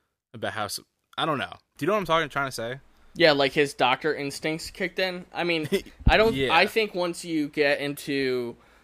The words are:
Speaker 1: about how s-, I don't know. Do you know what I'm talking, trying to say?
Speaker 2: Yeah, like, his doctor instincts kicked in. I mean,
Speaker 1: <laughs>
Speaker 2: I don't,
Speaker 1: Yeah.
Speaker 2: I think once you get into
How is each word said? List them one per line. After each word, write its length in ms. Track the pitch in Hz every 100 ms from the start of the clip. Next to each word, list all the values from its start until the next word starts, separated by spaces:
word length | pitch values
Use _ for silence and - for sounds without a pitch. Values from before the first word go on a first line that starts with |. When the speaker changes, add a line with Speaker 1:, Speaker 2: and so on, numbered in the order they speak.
| _ _ _
Speaker 1:
about 200 | 117 107
how 100 | 107 101
s-, 140 | - - _ _ -
I 80 | 156
don't 120 | 135
know. 140 | 87 - _ -
Do 80 |
you 20 | 147
know 60 |
what 40 | 214
I'm 60 | 165
talking, 220 | 165 151
trying 180 | 143 135
to 40 |
say? 280 | 123 117 135 _ _ -
Speaker 2:
Yeah, 180 | 165 165
like, 200 | 143 135
his 220 | 156 139
doctor 400 | - 127 131 156
instincts 560 | 123 143 - 156 160 -
kicked 280 | - 185 185
in. 280 | 185 180 -
I 100 | 147
mean, 240 | 175 165 151 190 -
Speaker 1:
<laughs> 180 | - -
Speaker 2:
I 80 | 175
don't, 180 | 220
Speaker 1:
Yeah. 200 | 135 131
Speaker 2:
I 120 | 165 196
think 280 | 226 214
once 300 | 175 175 170
you 240 | 175 160 147
get 320 | 156 143 143
into 760 | 143 139 - 139 135 123 120 120 _ _